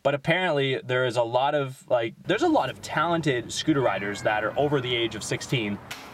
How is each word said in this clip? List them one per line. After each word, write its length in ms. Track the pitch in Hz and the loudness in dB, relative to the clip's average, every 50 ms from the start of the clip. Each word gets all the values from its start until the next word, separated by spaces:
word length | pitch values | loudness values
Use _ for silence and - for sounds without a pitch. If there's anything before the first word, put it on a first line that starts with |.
| - | -2
But 120 | 139 139 | 0 0
apparently 680 | 139 - - 165 180 185 180 156 143 135 135 135 117 - | 0 0 0 0 2 2 2 2 2 2 0 0 -2 -2
there 220 | 123 127 127 127 | -2 0 2 2
is 120 | 127 110 120 | 2 2 2
a 40 | 120 | 2
lot 320 | 117 120 123 135 143 151 | 2 2 2 2 2 2
of, 300 | 147 139 131 131 - - - | 0 0 -2 -6 -10 -4 0
like, 240 | - 123 - 170 - - - | 0 2 0 0 -6 -6 -2
there's 180 | - 180 220 320 | -2 0 2 2
a 60 | 359 | 4
lot 220 | 311 247 143 127 | 4 2 2 0
of 100 | 110 - | -4 -10
talented 720 | - - - 151 156 170 170 165 151 147 131 120 113 110 - | -10 -4 -2 0 0 2 2 0 2 0 0 0 -2 -4 -6
scooter 300 | - - - 156 143 127 | -4 0 2 2 4 4
riders 400 | 113 98 95 101 101 101 98 - | 2 2 0 -2 -4 -4 -2 0
that 200 | 113 107 107 107 | 0 0 2 0
are 140 | 107 107 131 | 0 0 0
over 220 | 143 147 147 143 | 0 2 2 0
the 160 | 120 123 123 | 0 0 0
age 180 | 120 117 113 110 | 0 0 -2 -2
of 80 | 107 - | -4 -6
sixteen, 560 | - 143 - - - - 127 107 104 101 101 - - - - - - | -6 -6 -6 -4 -2 -2 -2 -2 -2 -4 -6 -8 -12 -14 -14 -16 -18